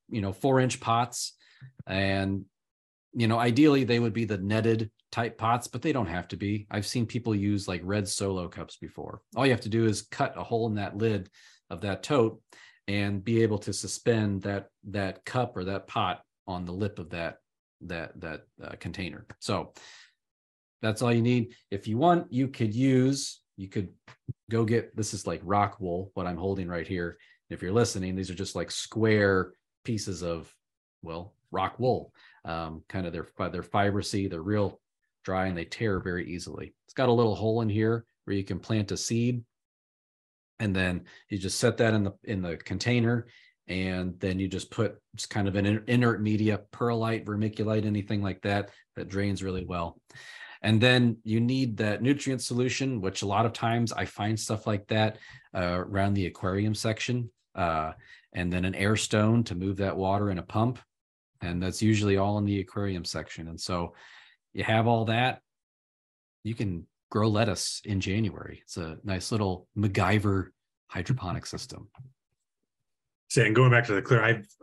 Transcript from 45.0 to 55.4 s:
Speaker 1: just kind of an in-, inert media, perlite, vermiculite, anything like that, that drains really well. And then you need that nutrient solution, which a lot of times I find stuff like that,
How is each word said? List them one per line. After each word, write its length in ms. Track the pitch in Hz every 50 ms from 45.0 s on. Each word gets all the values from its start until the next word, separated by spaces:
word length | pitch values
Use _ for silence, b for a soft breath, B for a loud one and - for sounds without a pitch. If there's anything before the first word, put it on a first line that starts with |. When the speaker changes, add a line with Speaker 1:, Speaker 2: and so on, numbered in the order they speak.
| _ _ -
Speaker 1:
just 140 | - - -
kind 180 | - 107 98 98
of 60 | 95
an 80 | 101 98
in-, 200 | 104 107 110 -
inert 340 | 127 123 123 123 117 110 95
media, 400 | 107 107 107 104 107 107 104 98 - _
perlite, 520 | - - 123 120 117 113 113 113 113 104 -
vermiculite, 640 | 107 104 104 110 104 107 - 107 107 107 107 101
anything 340 | 107 104 104 98 - 110 101
like 220 | 101 95 92 -
that, 280 | - 101 101 101 98 B B B _ _ _
that 120 | 95 87 85
drains 340 | 92 98 101 101 95 87
really 220 | 95 95 90 92 90
well. 340 | 90 90 87 85 82 - - _ B B B B B B B B B B B
And 180 | - 107 110 107
then 360 | 123 127 127 127 123 117 110 - _
you 160 | 110 110 113
need 380 | 117 120 131 131 135 120 107 104
that 240 | 110 104 104 101
nutrient 400 | 113 135 143 143 - 139 131 117
solution, 580 | - - 123 120 127 127 - - 135 135 127 107
which 220 | 92 95 - -
a 40 | 101
lot 200 | 98 101 104 117
of 60 | 107 101
times 380 | - 120 113 117 120 120 107
I 120 | - - 98
find 320 | - - - 104 107 110 110
stuff 280 | - - 110 110 -
like 220 | 117 104 101 - -
that, 280 | 113 107 110 107 - B B B B B